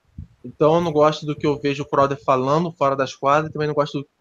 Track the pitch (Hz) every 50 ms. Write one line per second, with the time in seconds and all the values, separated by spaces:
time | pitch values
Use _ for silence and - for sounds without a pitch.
0 | _ _ _ - - - _ _ - 123 - - 151 147 160 170 175 170 147 147
1 | 147 151 151 - 156 147 147 147 - 151 143 135 143 143 139 139 139 - - 143
2 | 139 135 139 135 - - 135 127 127 135 147 160 180 165 165 - 143 135 139 135
3 | 131 127 - - - 135 143 156 156 156 151 151 151 151 147 147 143 139 - 143
4 | 139 _ _ _